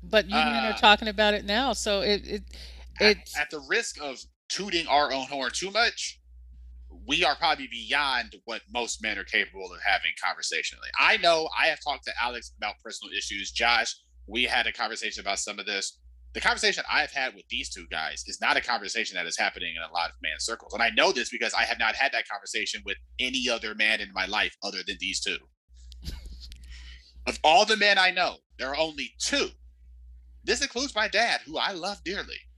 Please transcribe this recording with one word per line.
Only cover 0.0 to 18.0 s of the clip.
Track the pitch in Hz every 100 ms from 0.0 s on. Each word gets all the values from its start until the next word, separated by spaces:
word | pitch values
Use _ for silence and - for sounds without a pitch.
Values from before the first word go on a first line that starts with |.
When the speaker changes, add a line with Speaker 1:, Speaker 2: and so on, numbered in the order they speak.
Speaker 1:
But | - 220 196
you |
men | 143 156 147 220
are |
Speaker 2:
Uh, | -
Speaker 1:
talking | 220 208 220
about | 202 208
it | 208 202
now. | 208 269
So | 214 - 202
it, | 190 208 -
it, | 208 - - - - - -
Speaker 2:
at, | 208 208
Speaker 1:
it's | - -
Speaker 2:
at | 147
the | 156
risk | 135 196 226 -
of | 147 123 - _ _
tooting | - 196 170 156
our | 139 147
own | 135 131
horn | 139 123
too | - 185
much, | 202 233 - - - - - - - - - - - 107
we | 151
are | 175 139
probably | 165 147 131
beyond | 117 110 139 143 127 113 107
what | - 110 -
most | 117 113 -
men | 110 101
are |
capable | 95 110 98 95 92
of | 87
having | 95 95 85 -
conversationally. | 92 85 - 80 78 60 57 -
I | 147 214
know | 175 165 160 110
I | 151
have | 147
talked | - 135
to | - 104
Alex | 117 123 - -
about | 104 98
personal | 113 104 101 95
issues. | - 101 95
Josh, | - 117 117 117 - _ - -
we | 110
had | 123 123 113
a |
conversation | - 113 110 110 104
about | 98 98
some | - 104
of |
this. | 101 98 95 - - - -
The | -
conversation | - 233 208 170 -
I've | 123 151
had | 143 131
with | 98 -
these | 120 135
two | - 85
guys | 82